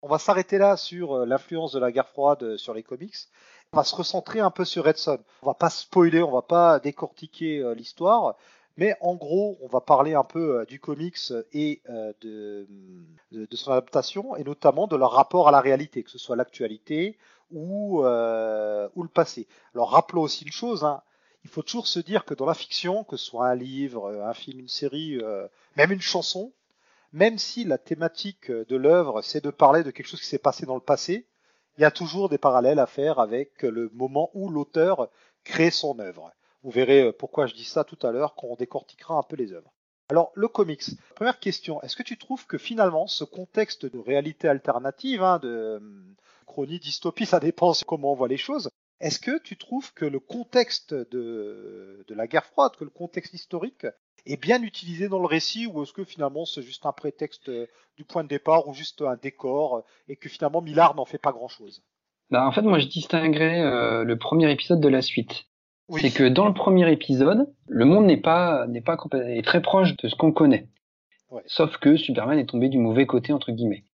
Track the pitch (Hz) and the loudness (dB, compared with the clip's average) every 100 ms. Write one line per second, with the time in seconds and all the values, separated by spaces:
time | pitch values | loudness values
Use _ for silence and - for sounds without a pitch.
0 | 147 151 - 190 180 196 202 190 - 175 | 0 -2 2 0 2 4 4 4 -2 -10
1 | 139 131 120 135 - 165 160 135 123 123 | -4 -2 0 -2 -4 -8 -6 -2 -2 -2
2 | - - 139 143 120 104 - 110 110 131 | -4 0 2 2 -2 -8 -10 -12 -12 -14
3 | 190 - - _ _ _ _ 156 139 - | -14 -18 -20 _ _ _ _ 0 0 -4
4 | 170 190 - 220 196 - 180 - 151 156 | -6 -6 -6 -2 -2 0 -6 0 0 0
5 | - 139 _ _ 131 127 170 - - 190 | -2 -4 _ _ -6 0 0 -2 -2 4
6 | 170 160 170 127 - 170 170 151 143 - | 6 6 2 0 2 6 6 6 2 -6
7 | 151 _ 160 - 160 151 123 117 117 - | -10 _ -20 -8 -6 -4 -4 -6 -12 -2
8 | 170 233 160 - _ _ _ - 196 202 | 4 4 2 -4 _ _ _ -2 0 0
9 | 175 180 147 175 208 190 131 127 - 131 | -2 -4 -2 -2 -2 -6 -4 -4 4 4
10 | 147 151 131 165 165 123 110 135 - 147 | 4 2 0 -2 -2 -2 -4 -12 -10 -8
11 | 170 170 - 120 110 151 151 147 - 117 | -8 -8 -8 -8 -8 -4 -4 -4 -10 -10
12 | 107 104 113 107 104 104 98 101 95 92 | -10 -12 -16 -14 -12 -14 -16 -20 -20 -20
13 | 82 80 _ 113 107 120 - 131 127 - | -20 _ _ -14 -12 -12 0 -2 0 -4
14 | - 196 240 196 139 147 147 139 208 151 | -2 -8 -10 -10 -10 2 2 4 0 2
15 | 127 123 135 180 151 143 131 135 147 131 | 2 4 4 6 6 6 6 0 -2 -10
16 | 107 123 - 117 120 - 117 107 _ 156 | -12 -18 -6 -4 -4 -4 -8 -8 _ -6
17 | 190 214 _ _ _ 165 165 202 208 175 | -6 -10 _ _ _ -14 -10 -8 -4 0
18 | 131 120 117 113 110 107 107 104 101 - | 2 2 0 -2 -4 -4 -4 -4 -6 -10
19 | 165 - 160 - 110 _ _ 120 120 139 | -4 0 0 -2 -18 _ _ -4 4 4
20 | - 170 151 - 147 - 240 208 151 143 | 4 -2 -2 -4 -12 -10 -8 -2 -2 -4
21 | _ _ _ _ - - - 240 - - | _ _ _ _ -14 -12 -8 -8 -6 -6
22 | - 202 - 143 139 165 - - 175 202 | -4 -4 -4 -4 -4 -4 -6 -6 -4 -4
23 | 214 127 - 117 123 127 127 135 139 120 | -6 -12 -10 -2 0 0 -4 -8 -8 -8
24 | 101 104 104 117 - 131 127 - 143 143 | -10 -8 -8 -10 -14 -18 -12 -8 -6 -8
25 | 160 135 110 101 95 _ _ - 156 196 | -8 -8 -6 -8 -10 _ _ 2 2 2
26 | - 180 - 180 226 _ _ _ _ _ | -4 -6 -6 -8 -12 _ _ _ _ _
27 | _ 147 208 226 - - 226 131 - 160 | _ 0 0 0 -10 -8 -4 -4 -4 -4
28 | 165 - 202 190 - 117 110 131 139 175 | -4 -6 -12 -12 -10 -8 -4 0 4 4
29 | 156 110 - 151 147 - 143 151 151 - | 4 -4 -4 -6 -6 4 6 6 2 -8
30 | 131 165 - 139 143 - 131 131 - 147 | -14 -14 -8 -2 -2 -2 -6 -8 -2 -2
31 | - 196 240 _ _ _ _ - 151 - | 0 -8 -8 _ _ _ _ 2 2 2
32 | 165 170 196 147 147 127 123 151 - - | -8 -4 -2 0 2 4 4 2 0 0
33 | 147 135 110 117 143 _ 127 117 113 113 | -2 0 0 -2 -8 _ -6 -4 -8 -6
34 | 131 139 165 196 196 151 143 165 170 185 | -4 -2 -4 -6 -8 -6 -4 0 0 0
35 | 113 _ _ _ - - 165 - 151 120 | -4 _ _ _ -12 0 0 2 -6 -6
36 | 98 82 80 _ _ _ 135 120 127 139 | -10 -14 -20 _ _ _ -6 0 6 6
37 | 123 - - - 131 - 117 - 147 160 | 6 0 -6 -2 -4 -4 -6 -4 -4 -4
38 | 123 120 147 - 123 120 127 - _ _ | -4 -2 -4 -6 -14 -10 -8 -8 _ _
39 | - 160 - 156 110 87 _ _ _ _ | -6 -4 -4 -6 -8 -10 _ _ _ _
40 | _ 156 165 - 226 - 180 147 - - | _ 0 0 -2 -4 0 -2 -2 -12 -16
41 | _ - 233 247 202 175 - 151 - - | _ -4 -4 -2 -6 -6 -8 -12 -10 -12
42 | 247 - - 254 - 170 - 226 190 160 | -12 -14 -10 -12 -8 -10 -8 0 2 2
43 | 202 - 151 - 185 - 214 - 135 123 | -4 -6 -8 -12 -6 -4 -4 -4 -10 -10
44 | 107 143 147 156 160 139 - 120 131 - | -2 -2 -2 -2 0 0 0 -2 -4 -8
45 | 262 240 185 175 131 117 110 107 107 101 | -6 0 2 2 -2 -6 -6 -8 -12 -20
46 | 92 98 _ _ _ - 139 170 156 - | -20 _ _ _ _ -8 -8 -8 -8 -6
47 | 170 - 220 175 151 - 175 156 - 165 | -6 -6 0 2 2 2 2 2 -2 -4
48 | 139 135 127 135 - 294 165 _ _ _ | -2 -2 -2 -2 -6 -6 -8 _ _ _
49 | 165 - - 311 - 185 - 247 269 _ | -8 -6 -6 -6 -8 -20 -10 -10 -10 _
50 | 151 139 _ 240 233 247 233 - _ 147 | -6 -6 _ -12 -2 0 0 -4 _ -10
51 | 117 123 117 117 104 104 104 98 95 98 | -8 -8 -8 -10 -10 -14 -18 -18 -20 -20
52 | 95 107 113 160 - - - - 147 _ | -18 -10 -2 -2 -2 0 0 0 -16 _
53 | 175 - - 175 - 175 214 _ 120 - | -12 -12 -12 -20 -12 -10 -10 _ -12 -12
54 | _ _ - 139 156 247 226 - 175 170 | _ _ -12 -8 0 0 -2 -10 -12 -6
55 | 196 190 175 160 - 220 233 160 139 - | -4 -2 0 -2 -2 -8 -8 -8 -10 -10
56 | 190 - 143 143 165 - 123 - 147 - | -14 -6 -6 -6 -10 -12 -14 -8 -8 -6
57 | 151 - 151 - - 120 120 _ _ _ | -10 -8 -10 -10 -12 -10 -10 _ _ _
58 | 151 175 147 143 - 165 147 135 - - | -10 -8 -6 -4 2 2 2 -10 -14 -6
59 | 143 123 135 - 131 135 151 120 - _ | -6 -4 -8 -8 -4 -2 -2 -4 -8 _
60 | _ - 151 - 160 165 165 151 165 143 | _ -16 -16 -6 -2 -2 -2 4 4 4
61 | 127 151 147 123 120 - 104 - _ _ | -8 -4 -4 -4 -12 -16 -20 -20 _ _
62 | _ _ _ 123 131 131 214 170 135 - | _ _ _ 2 2 2 4 4 2 -4
63 | - 165 160 151 160 170 151 123 120 113 | -2 0 2 2 2 2 2 2 0 0
64 | 113 117 - 160 156 143 - 175 147 131 | 0 -2 0 4 4 2 2 4 4 4
65 | 131 - 113 - - _ _ _ _ 165 | 0 -4 -4 -10 -18 _ _ _ _ -2
66 | 143 120 135 131 208 185 - 185 170 151 | 0 4 4 6 4 4 4 6 6 4
67 | - 131 139 214 277 _ - - 127 190 | 2 4 4 4 0 _ -6 4 6 8
68 | 208 143 - 165 175 147 117 120 113 165 | 8 6 4 2 4 0 -2 -4 -2 -4
69 | - 135 120 117 110 - 175 190 185 - | -2 -4 -2 -4 2 2 4 4 4 2
70 | - - 160 156 151 117 - _ _ _ | -6 2 2 6 6 6 0 _ _ _
71 | _ _ _ 120 - - - - 143 151 | _ _ _ -18 -12 -2 0 4 6 6
72 | - 113 110 151 120 120 127 135 113 113 | 4 -2 0 0 0 0 2 4 2 4
73 | 135 123 123 147 127 113 120 98 _ | 4 2 0 -2 -2 -2 -2 -4 _